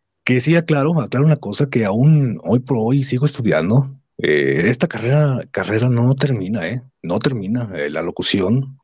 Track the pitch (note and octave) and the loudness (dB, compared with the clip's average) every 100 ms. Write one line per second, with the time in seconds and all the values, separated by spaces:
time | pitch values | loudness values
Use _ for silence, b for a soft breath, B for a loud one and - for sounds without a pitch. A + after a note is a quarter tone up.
0 | _ _ - B2+ C#3+ E3+ E3 D3 C#3+ E3 | _ _ -2 0 2 0 2 0 2 0
1 | G#2 B2+ D3+ C#3+ G2+ G#2 C#3 B2+ G#2+ G#2+ | -2 2 2 2 0 -4 -2 0 0 2
2 | C#3+ D#3 C3 G2+ - B2 B2 B2 A2 C#3 | 4 4 2 -2 0 -2 0 -2 0 0
3 | C3+ B2 D3 - A2 D#2 E2 B2+ C3+ - | 0 0 -2 -2 0 0 2 2 0 -6
4 | _ _ - D2 C#2 C#2 A2+ A#3+ E3+ G#2+ | _ _ 0 2 2 2 0 0 -2 -2
5 | A2+ D3 D3 B2 - G2 F#2 A2 B2 A#2 | 0 2 2 0 -4 -6 -2 0 2 2
6 | B2 C3+ C#3 A2+ F#2 A2+ E2 B2 - _ | 2 2 0 -2 -2 -4 -4 -6 -10 _
7 | E2+ G2 C#3 B2 F#2+ B2 A2 F2 D2 D#2 | -6 -2 -2 -4 -4 -4 -4 -6 -6 -4
8 | E2+ - - G2 F#2 C3 C3+ - | -6 -6 -2 -2 0 0 -2 -10